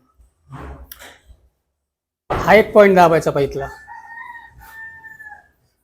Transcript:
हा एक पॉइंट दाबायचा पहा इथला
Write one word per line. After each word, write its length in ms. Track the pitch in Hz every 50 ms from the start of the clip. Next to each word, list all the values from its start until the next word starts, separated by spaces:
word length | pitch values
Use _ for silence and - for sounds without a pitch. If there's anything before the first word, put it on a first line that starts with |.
| _ _ _ _ _ _ _ _ _ _ 135 - - - - - - - - - - - - _ _ - - _ _ _ _ _ _ _ _ _ _ _ _ _ _ _ _ _ _ -
हा 240 | - - - 165 196
एक 180 | 220 208 -
पॉइंट 220 | - 214 202 196 190
दाबायचा 340 | 180 175 160 165 156 - 160
पहा 120 | 139 143
इथला 260 | 139 - - 135 135 127 - - - - 932 906 880 906 932 960 988 988 960 932 906 906 906 880 - 906 906 906 906 906 906 906 880 906 880 855 855 831 - - _ _ _ _ _ _ _ _